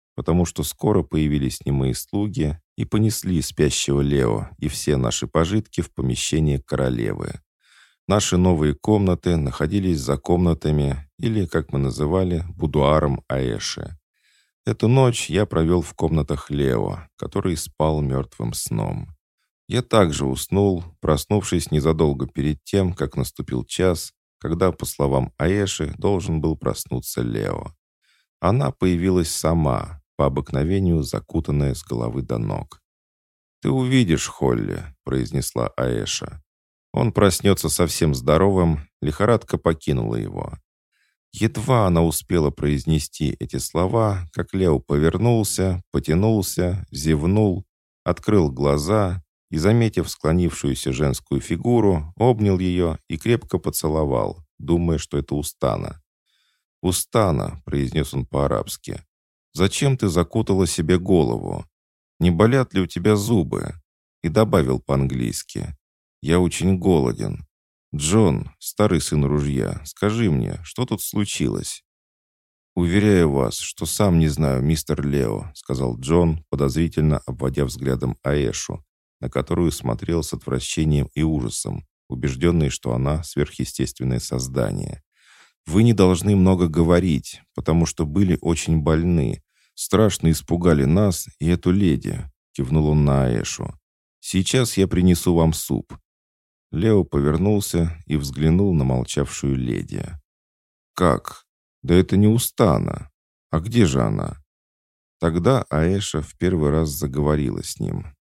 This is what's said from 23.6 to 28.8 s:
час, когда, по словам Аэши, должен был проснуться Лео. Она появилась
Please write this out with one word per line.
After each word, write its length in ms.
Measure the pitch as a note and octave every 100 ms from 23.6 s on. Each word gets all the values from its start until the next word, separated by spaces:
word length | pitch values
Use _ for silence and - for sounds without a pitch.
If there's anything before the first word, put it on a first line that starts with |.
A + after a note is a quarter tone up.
час, 480 | - - F#2 D#2+ - - _ _
когда, 320 | D2+ E2+ F#2
по 160 | - -
словам 460 | - C#2 C2+ C2 -
Аэши, 540 | D#2+ G2+ F#2+ - D2 -
должен 420 | G2 F#2+ E2 D#2+
был 160 | D#2+ D2
проснуться 640 | - A1 - B1 - -
Лео. 520 | A#1+ G#1+ G1+ G1+ - - _ _ _ _ _ _
Она 300 | F2 B2 C#2
появилась 600 | -